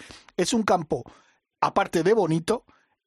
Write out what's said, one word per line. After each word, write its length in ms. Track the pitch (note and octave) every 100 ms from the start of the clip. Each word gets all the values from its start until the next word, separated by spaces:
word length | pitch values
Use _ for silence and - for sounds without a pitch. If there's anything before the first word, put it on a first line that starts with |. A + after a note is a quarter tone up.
| - - _ -
es 160 | F3
un 100 | A#3
campo, 400 | G#3+ F#3 D#3+ C#3 - - _ _ _ -
aparte 440 | F3+ - F#3+ F3+
de 100 | E3
bonito, 500 | A3+ E3 E3 E3 A3 _ _ _ _